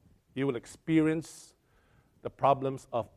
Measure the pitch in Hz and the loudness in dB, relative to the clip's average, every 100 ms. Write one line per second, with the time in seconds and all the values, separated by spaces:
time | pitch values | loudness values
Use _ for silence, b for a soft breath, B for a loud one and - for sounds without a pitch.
0 | _ _ _ 127 139 117 - - - 160 | _ _ _ -4 -2 -4 -8 -14 0 2
1 | 156 160 - - - _ _ _ _ _ | 4 0 -6 -18 -20 _ _ _ _ _
2 | _ _ - - 135 135 135 135 - 120 | _ _ -14 0 2 2 0 -6 -6 -4
3 | 107 | -4